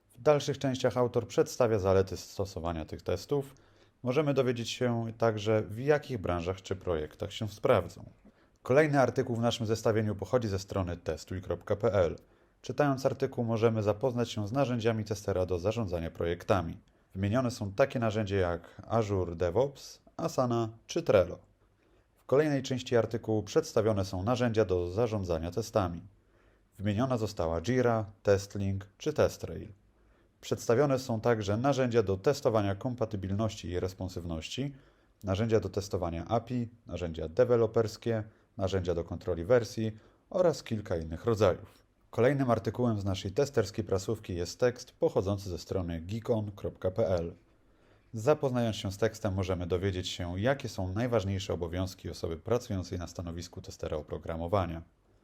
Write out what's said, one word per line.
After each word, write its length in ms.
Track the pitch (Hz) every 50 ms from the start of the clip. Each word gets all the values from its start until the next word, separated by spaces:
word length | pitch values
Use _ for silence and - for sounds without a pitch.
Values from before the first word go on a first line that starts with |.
| _ _
W 120 | _ -
dalszych 360 | 117 151 151 143 139 - 139 -
częściach 400 | - 135 127 131 - 127 - 127
autor 300 | 123 120 - 123 120 -
przedstawia 520 | - - 156 156 - - 127 110 110 104
zalety 380 | 92 95 95 95 95 - 90 82
stosowania 680 | - - - - 98 95 - 87 80 85 85 80 80
tych 160 | - - 80
testów. 540 | - - 92 87 - - 147 143 135 - - - _ _ _ _ _ _ _ _ -
Możemy 300 | 123 123 147 156 143 139
dowiedzieć 360 | 127 131 123 127 117 117 -
się 440 | - - 127 123 120 117 113 110 110 113
także, 440 | 113 117 107 107 98 110 110 107
w 180 | - 87 104 110
jakich 380 | 127 143 151 143 - - 127 110
branżach 440 | 85 90 87 87 82 87 95 -
czy 140 | - - 95
projektach 580 | 90 87 90 85 78 76 76 - - 101 98 -
się 160 | - 113 104
sprawdzą. 600 | 104 - - 131 123 98 87 87 - - - - - - _ - - _ _ _ _ _ -
Kolejny 360 | - 123 143 160 151 143 143
artykuł 360 | 127 120 - - 123 - 120
w 40 | 113
naszym 280 | 117 120 110 - 120 104
zestawieniu 480 | 113 107 - 120 107 110 110 107 104
pochodzi 320 | 98 - - - 127 117 107
ze 120 | 95 95
strony 380 | 95 - 101 98 92 87 87 87
testuj 440 | - - 80 76 - - 95 90
kropka 340 | - - 87 82 - - 104
p 180 | 98 - 117 92
l. 220 | 101 90 80 82 - - _ _ _ _ _ _ _
Czytając 440 | - - 120 - 151 143 135 127 -
artykuł, 380 | 135 120 - 139 127 131 - 120
możemy 400 | 113 113 107 110 117 113 110 101
zapoznać 480 | 104 104 101 - 135 117 120 120 113
się 160 | - 107 104 101
z 40 |
narzędziami 540 | 117 139 139 120 123 117 104 117 113 110 104
testera 400 | - 107 - - - 95 90 92
do 140 | 85 92 85
zarządzania 520 | 85 104 - 117 113 87 87 85 82 82
projektami. 680 | - - - 85 85 - - - 110 92 85 82 85 - - _ _ _ _ _ -
Wymienione 360 | 92 98 101 104 131 127 120
są 200 | 113 - 107 98
takie 280 | 95 - 139 135 - 135
narzędzia 360 | 117 113 98 110 110 95 101
jak 460 | 98 90 87 87 85 - - - - - -
Azure 480 | - 117 110 101 104 95 90 85 85
DevOps, 640 | 82 90 87 85 107 135 143 143 - - - - - _ - _ -
Asana 520 | 170 160 - - 131 123 120 117 117 110 113 - _ -
czy 160 | - 175 -
Trello. 360 | - 120 98 87 85 85 - - _ _ _ _ _ _ _ _ _ _ _ _ _ _
W 100 | _ _
kolejnej 380 | - 127 139 156 151 143 135 127
części 340 | - 135 123 127 - 123 117
artykułu 460 | 110 110 - 113 - - 110 107 101
przedstawione 600 | 104 - 160 160 - - 117 101 110 107 101 95
są 180 | - - 90 92
narzędzia 420 | 110 127 - 127 120 110 110 110
do 260 | - 92 90 87 87
zarządzania 600 | 90 101 123 110 110 104 95 85 85 80 80 85
testami. 500 | 87 113 110 - - 110 95 87 85 85 - - - _ _ _ _ _ _ _ _ _ _ _ _ -
Wymieniona 400 | 95 104 104 101 131 135 127 113
została 440 | 110 98 - - 87 82 82 82
Jira, 440 | 80 107 127 127 120 120 117 113 104 98 - - -
TestLink 640 | 104 101 95 98 - - 101 98 98 98 98 - - _ _
czy 160 | - 156 151
TestRail. 600 | - 104 85 - - - - 85 87 87 - - - _ _ _ _ _ _ _ _ _ _ _ _
Przedstawione 580 | - - 123 113 - - 117 117 147 143 135 127
są 220 | 131 - 117 110
także 360 | - 120 120 110 104 95 101 110
narzędzia 460 | 123 143 139 127 131 123 113 120 107
do 140 | 95 98 95
testowania 580 | - 147 139 - - 131 107 110 101 98 98
kompatybilności 920 | 98 - 127 123 123 113 107 - 95 92 95 98 101 113 107 - - - 92
i 100 | 87 90
responsywności, 920 | 90 92 92 - 92 87 - 90 82 87 82 80 78 - - - 135 143 139 - - _ _ _ _ _ _ _ -
narzędzia 360 | 95 98 92 113 113 113 107
do 100 | 90 95
testowania 560 | 90 104 95 - - 95 92 85 82 85 87
api, 440 | 87 104 120 117 - 127 123 120 107 - - _
narzędzia 420 | - 82 85 87 85 80 80 80 78
deweloperskie, 960 | 82 123 127 117 123 117 113 107 113 117 113 107 - - - 117 113 110 107 - - _ _ _ _ -
narzędzia 380 | 98 92 92 95 85 90 85
do 80 | 85 82
kontroli 400 | - 87 80 - - 90 82 85
wersji 540 | 87 127 123 110 104 - - 110 110 107 - - - _ _ _ _
oraz 340 | - 185 185 170 147 - -
kilka 340 | - 120 104 104 - 92 82
innych 280 | 80 80 82 80 -
rodzajów. 580 | 117 113 98 107 95 82 - - - - _ _ _ _ _ _ _
Kolejnym 420 | - - 113 131 143 139 135 123
artykułem 480 | 117 107 - 117 104 - 123 120 110 104
z 60 | 98
naszej 260 | 101 92 95 - 98
testerskiej 540 | 95 - - - - 117 107 95 - - 107
prasówki 500 | - 98 95 98 - 113 107 - - 95
jest 240 | 85 87 87 - -
tekst 320 | 127 123 123 - - -
pochodzący 580 | - _ - 160 - 127 98 95 101 101 98 98
ze 80 | 87 80
strony 440 | - - - 95 90 85 85 82
geekon 500 | 82 87 104 117 110 - 120 107 107 104
kropka 400 | 98 - - 82 - - - 95
p 160 | 90 - 113 90
l. 280 | 95 85 85 85 - - _ _ _ _ _ _ _ _ _ _ _ _ _ _ -
Zapoznając 640 | 110 107 135 151 151 - 135 123 123 120 113 107
się 160 | - - 101
z 60 | 95 -
tekstem, 360 | 117 110 - - - 107 95
możemy 340 | 98 95 87 95 85 87 85
dowiedzieć 420 | 92 90 92 101 90 92 87 -
się, 300 | - - 90 87 87 92
jakie 300 | 104 127 139 135 - 110
są 240 | - - 95 92 92
najważniejsze 600 | 107 120 123 117 113 90 98 98 95 95 - 90
obowiązki 560 | 82 87 85 82 90 92 90 - - - 90
osoby 280 | 82 - - 87 82 80
pracującej 600 | - - 113 123 - - 104 95 85 - 95 87
na 80 | 87 82
stanowisku 540 | - - 87 85 85 87 85 - - -
testera 360 | 92 - - - - 78 82 78
oprogramowania. 840 | 73 - 87 78 76 - 82 82 82 85 101 101 90 82 82 82 82 - _ _ _ _ _ _